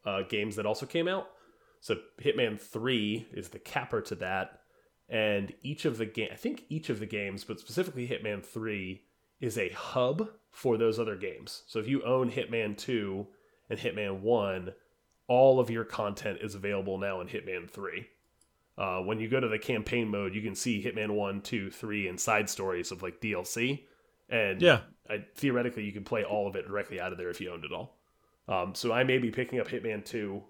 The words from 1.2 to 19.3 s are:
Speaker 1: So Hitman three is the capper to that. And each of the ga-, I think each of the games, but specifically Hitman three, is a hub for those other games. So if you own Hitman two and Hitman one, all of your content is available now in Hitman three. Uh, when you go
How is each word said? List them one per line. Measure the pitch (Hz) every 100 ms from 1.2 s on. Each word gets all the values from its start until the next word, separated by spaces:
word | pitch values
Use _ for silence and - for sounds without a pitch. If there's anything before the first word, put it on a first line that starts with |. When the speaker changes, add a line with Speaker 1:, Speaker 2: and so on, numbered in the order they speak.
| - - - _ _ _
Speaker 1:
So | - 107 - -
Hitman | 139 135 117 107
three | - 113 120 123 104 110 -
is | - -
the | -
capper | - - 123 113
to | - 90
that. | 92 95 92 - _ _ _ _ _
And | 113 107 101 98 -
each | 135 147
of | 160 117
the | 110
ga-, | - 107
I | -
think | 240 - -
each | 156 156
of | 110
the | 107
games, | 104 101 98
but | - 110
specifically | - 117 185 131 120
Hitman | 131 110 101
three, | - 117 110 104 92 95 _ _ _ _
is | 123 107
a | 92
hub | - - 127 123 160 214 - _
for | - 131 110
those | 113 110
other | 110 95
games. | 95 78 - - -
So | 113
if | 107
you | 139
own | 120 131 127
Hitman | 117 113 113 107 101
two | - 120 101 95 101 - _ _ _
and | 101
Hitman | - 107 104 95
one, | 104 120 101 92 90 - _ _ _ _ -
all | 123 135 127
of | 117
your | 113
content | 110 - 104 98 107 95
is | 107
available | 98 101 101 95 95
now | 98 92
in | 90
Hitman | - 98 92 85
three. | - 98 85 - _ _ _ _ _ _ -
Uh, | 98 92
when | 92 110
you |
go | 110